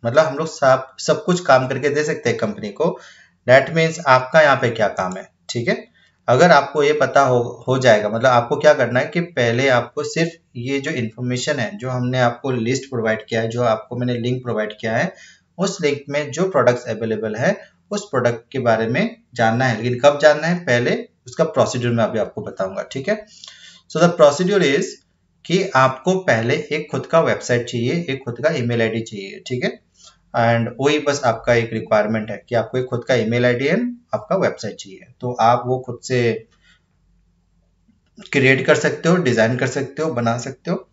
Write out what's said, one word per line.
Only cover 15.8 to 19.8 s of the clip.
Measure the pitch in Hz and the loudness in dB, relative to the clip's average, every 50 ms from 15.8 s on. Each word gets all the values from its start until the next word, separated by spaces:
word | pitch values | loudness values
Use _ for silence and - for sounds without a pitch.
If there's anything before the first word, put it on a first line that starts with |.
link | 160 147 139 - - - | -2 -2 -2 -2 -6 -6
में | 143 147 151 131 | -6 -4 -4 -4
जो | 127 151 185 190 | -4 -4 -4 0
products | 185 143 120 123 123 120 - | 0 2 2 2 2 0 -4
available | 120 113 104 113 110 110 104 110 110 104 | -8 -6 -6 -4 -4 -4 -4 -4 -6 -4
है | 110 131 175 208 - - _ _ _ _ _ | -2 -2 -2 -2 -2 -8 _ _ _ _ _
उस | 202 - - | -10 -10 -8
product | - - 127 117 120 117 - - _ - | -4 -4 0 0 0 -2 -2 -10 _ -8
के | 131 | -2
बारे | 117 117 113 110 113 | 0 2 2 2 0
में | 113 123 151 214 233 - _ _ _ - | -2 0 -2 -2 -2 -4 _ _ _ -4
जानना | - 117 113 117 120 131 | 0 0 2 2 2 0
है। | 127 113 107 | 0 -2 -2